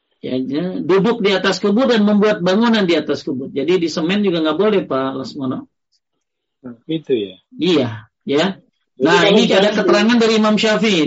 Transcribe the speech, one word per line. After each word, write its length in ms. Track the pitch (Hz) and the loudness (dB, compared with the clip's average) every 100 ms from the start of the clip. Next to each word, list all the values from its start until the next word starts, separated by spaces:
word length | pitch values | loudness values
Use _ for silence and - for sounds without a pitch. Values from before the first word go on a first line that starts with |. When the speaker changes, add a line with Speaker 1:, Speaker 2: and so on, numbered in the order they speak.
| _ _ | _ _
Speaker 1:
Ya, 160 | 139 131 | -6 -6
ya, 460 | 131 147 180 185 | -4 -4 -4 -6
duduk 400 | 147 190 214 - | 0 2 2 0
di 80 | 196 | 0
atas 320 | 185 196 180 | 0 0 -2
kubur 240 | 208 214 269 | 0 2 2
dan 140 | 226 | 2
membuat 400 | 208 208 214 202 | 2 4 2 2
bangunan 420 | 180 202 233 220 180 | 0 2 2 2 2
di 80 | 160 | 0
atas 240 | 147 135 | 0 -6
kubur. 320 | 165 131 135 | -6 -8 -6
Jadi 240 | 135 147 185 | -6 0 0
di 100 | 165 | 0
semen 380 | 175 160 208 196 | -4 -2 0 0
juga 160 | 170 | 0
nggak 140 | 156 156 | -2 0
boleh, 240 | 214 196 | 0 0
Pak 300 | - 131 135 | -2 -4 -4
Lasmono. 560 | 135 131 147 131 - - _ _ _ _ _ _ _ _ _ 127 117 - | -6 -10 -8 -6 -8 -12 _ _ _ _ _ _ _ _ _ -20 -18 -10
Speaker 2:
Gitu 240 | 160 151 | -10 -4
ya? 220 | 120 98 92 _ 127 | -4 -4 -12 _ -4
Speaker 1:
Iya, 340 | 170 151 117 110 - _ - | 0 0 -2 -8 -18 _ -4
ya. 200 | 143 190 185 _ _ _ - | -2 -2 -6 _ _ _ -2
Speaker 2:
Jadi 80 | 139 | 2
Speaker 1:
Nah, 160 | - | 2
Speaker 2:
kalau 80 | 196 | 4
Speaker 1:
ini 160 | 220 - | 4 4
ada 160 | 190 | 2
Speaker 2:
misalnya 100 | 208 202 | 2 0
Speaker 1:
keterangan 400 | 180 208 220 240 | 2 2 2 2
dari 160 | 226 220 | 2 2
Imam 140 | 214 208 | 2 2
Syafi'i, 440 | 220 202 214 175 | 0 0 0 0